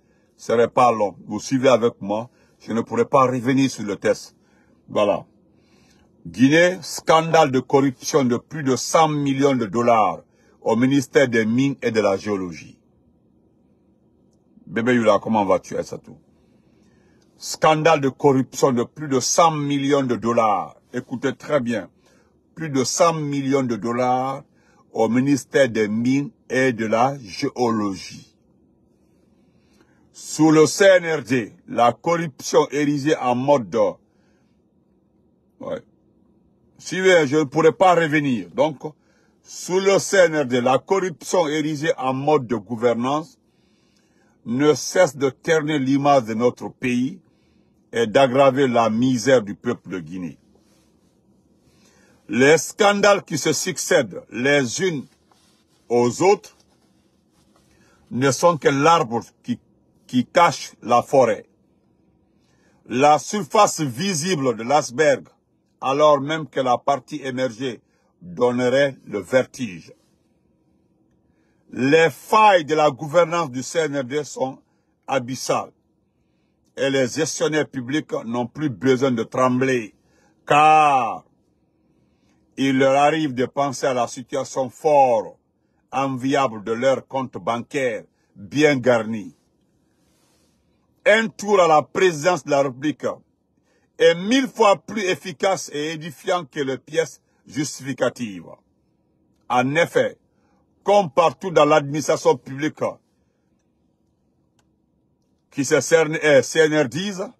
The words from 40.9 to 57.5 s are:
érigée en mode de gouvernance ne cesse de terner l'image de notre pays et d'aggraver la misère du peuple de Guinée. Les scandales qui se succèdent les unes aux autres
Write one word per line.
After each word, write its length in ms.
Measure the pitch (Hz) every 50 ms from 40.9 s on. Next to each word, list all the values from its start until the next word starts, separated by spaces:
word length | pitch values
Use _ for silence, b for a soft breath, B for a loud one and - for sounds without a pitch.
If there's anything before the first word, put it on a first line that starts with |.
| 196 190 180 185 151 - - - - 185 170
érigée 460 | 143 151 156 147 156 156 139 151 - -
en 160 | - 131 131 131
mode 320 | 135 139 147 151 147 127
de 120 | 101 120
gouvernance 840 | 110 95 - 123 110 120 123 117 117 123 131 143 156 151 - _ _ _ _ _ _ _ _ _ _ _ _ _ _ _ _ _ _ _ _ _ _ _
ne 280 | 113 117 131 147 151 143
cesse 420 | - - - - 185 180 147 120
de 140 | 123 139 131
terner 500 | - _ - 170 160 160 147 151 156 147
l'image 460 | 131 131 139 139 143 143 143 135 113
de 80 | 107 113
notre 340 | 110 120 120 113 - 107
pays 540 | 101 - _ - 127 123 123 127 139 190 185 _ _ _ _ _ _ _ _ _ _ _ _ _ _ -
et 120 | 117 117
d'aggraver 600 | 110 98 135 139 131 120 139 139 135 127 139 143
la 220 | 127 117 120 113 110
misère 520 | 107 113 127 135 127 117 101 135 131 123
du 140 | 104 98 95
peuple 340 | - - 120 117 - _ 85
de 100 | 92 92
Guinée. 380 | 80 76 92 92 87 76 - _ _ _ _ _ _ _ _ _ _ _ _ _ _ _ _ _ _ _ _ _ _ _ _ _ _ b b b b b b b b b b b b
Les 300 | - 104 120 131 143 160
scandales 640 | 156 - - - - 214 202 202 202 202 202 202 185 -
qui 140 | - 170
se 160 | 143 - 165 147
succèdent 680 | - - 185 - - - - 185 160 127 95 85 - - _
les 520 | - 113 127 139 147 143 131 117 110 139
unes 240 | 185 185 165 135 - - _ _ _ _ _ _ _ _ _ _ _ _ _ _ _
aux 340 | - 117 120 120 120 120 -
autres 360 | 165 190 208 196 - - _ _ _ _ _ _ _ _ _ _ _ _ _ _ _ _ _ _ _ _